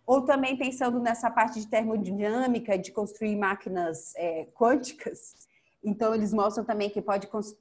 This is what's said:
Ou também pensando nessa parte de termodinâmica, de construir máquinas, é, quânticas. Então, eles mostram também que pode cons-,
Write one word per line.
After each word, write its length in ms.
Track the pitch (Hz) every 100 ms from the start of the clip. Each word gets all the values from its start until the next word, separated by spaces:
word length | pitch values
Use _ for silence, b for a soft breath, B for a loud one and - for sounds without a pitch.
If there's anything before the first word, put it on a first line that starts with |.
Ou 180 | - 269
também 340 | 262 277 262 262
pensando 420 | 262 254 247 240
nessa 300 | 240 233 233
parte 300 | 233 226 220
de 80 | 214
termodinâmica, 1080 | 220 220 220 185 202 208 233 262 233 - 190
de 160 | 185
construir 440 | - 208 - 214 208
máquinas, 760 | 196 202 208 185 170 160 - -
é, 300 | 170 160 -
quânticas. 960 | - 233 269 247 - - - - - b b b b
Então, 320 | 214 202 226
eles 200 | 220 208
mostram 300 | 220 202 214
também 260 | 214 214 208
que 100 | 208
pode 280 | 202 202 196
cons-, 280 | 220 208 -